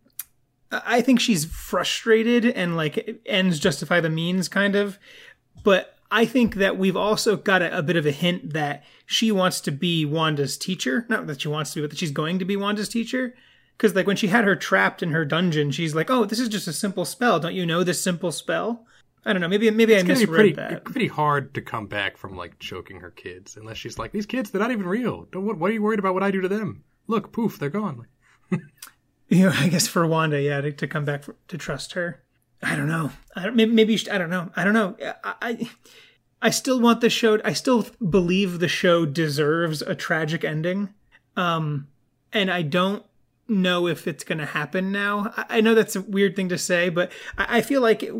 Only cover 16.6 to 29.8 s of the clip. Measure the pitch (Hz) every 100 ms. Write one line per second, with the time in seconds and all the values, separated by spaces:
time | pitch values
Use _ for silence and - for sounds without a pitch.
16.6 | - 151 202 185 170 - 247 170 165 185
17.6 | 170 165 180 170 - 170 175 - - 170
18.6 | 196 233 _ _ _ _ 220 190 170 202
19.6 | 220 214 226 208 180 262 214 185 208 143
20.6 | - 170 - - 170 - 151 143 120 113
21.6 | - 117 101 104 98 - 98 92 85 -
22.6 | - 92 - 92 87 - 92 92 101 -
23.6 | 110 107 120 - 110 214 208 254 208 190
24.6 | 233 240 180 220 226 87 85 185 202 175
25.6 | 180 226 208 220 190 185 196 190 185 208
26.6 | 190 98 _ _ - 220 - - 220 -
27.6 | 143 202 202 123 117 _ _ _ - 180
28.6 | - - - _ _ _ - 170 190 143
29.6 | 156 160